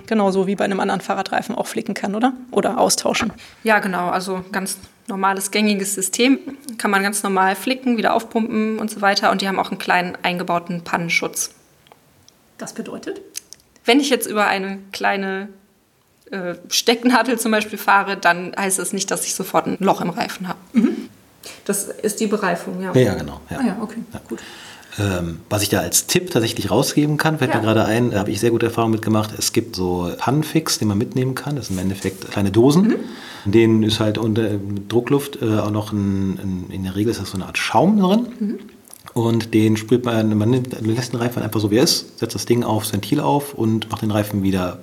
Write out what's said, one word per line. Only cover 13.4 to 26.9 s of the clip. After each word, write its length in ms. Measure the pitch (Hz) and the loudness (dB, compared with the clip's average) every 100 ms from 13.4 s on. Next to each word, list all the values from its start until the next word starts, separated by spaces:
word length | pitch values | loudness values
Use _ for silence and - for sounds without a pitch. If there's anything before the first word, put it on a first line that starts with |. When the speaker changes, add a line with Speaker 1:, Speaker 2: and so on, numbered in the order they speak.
| - - _ _ | -16 -20 _ _
Speaker 2:
Wenn 160 | - 262 | 4 4
ich 80 | 277 | 4
jetzt 160 | 240 - | 0 0
über 200 | 214 202 | 0 2
eine 320 | 196 190 196 196 | 0 -2 -8 -12
kleine, 560 | - 202 202 196 190 202 - _ _ _ _ _ _ - | -2 0 0 -2 -6 -8 -16 _ _ _ _ _ _ -12
äh, 240 | 196 180 151 - | -8 -6 -8 -6
Stecknadel 680 | - - 240 247 254 247 233 | -2 2 2 4 4 2 0
zum 140 | 226 | 0
Beispiel 260 | 214 214 208 | 0 -2 -4
fahre, 380 | - 196 190 190 | 4 4 4 0
dann 360 | 185 175 180 - | 2 2 -2 -4
heißt 220 | 196 185 | -2 -2
das 140 | 175 | -2
nicht, 180 | 196 - | -4 -4
dass 160 | 175 - | -4 -4
ich 80 | |
sofort 320 | - 175 170 - | -6 -2 -2 -2
ein 100 | - | 0
Loch 200 | 190 160 | 2 2
im 100 | 175 | 0
Reifen 380 | 175 - - 180 | -4 -6 -6 -8
habe. 100 | - - | -10 -2
Speaker 1:
Mhm. 360 | 247 233 - - - _ _ - - | 2 2 0 -8 -18 _ _ -20 -14
Speaker 2:
Das 200 | - 196 | -6 -4
ist 340 | - - 214 214 | -4 -4 -4 -2
die 60 | 220 | -2
Bereifung, 560 | 208 185 175 196 180 | 0 0 -2 -6 -8
ja. 100 | 185 | 2
Speaker 3:
Ja, 60 | 139 | 4
ja, 140 | 120 | 4
genau, 260 | 85 73 71 - | 2 -6 -12 -10
ja. 80 | - | -2
Speaker 1:
Ah 60 | 240 | -2
ja, 100 | 185 | -2
okay, 200 | 214 226 - | -8 -10 -12
Speaker 3:
Ja. 80 | - - | -12 -12
Speaker 1:
gut. 120 | - - - - - - - | -12 -12 -18 -20 -20 -12 -2
Speaker 3:
Ähm, 420 | 101 90 85 82 - | 0 0 -4 -6 -4
was 120 | 107 | -2
ich 60 | 98 | 0
da 120 | 101 | 0
als 260 | 85 - - | 2 -2 2
Tipp 240 | 180 180 | 0 2
tatsächlich 400 | 127 113 - 98 | 2 2 -2 0
rausgeben 480 | 107 143 | 2 2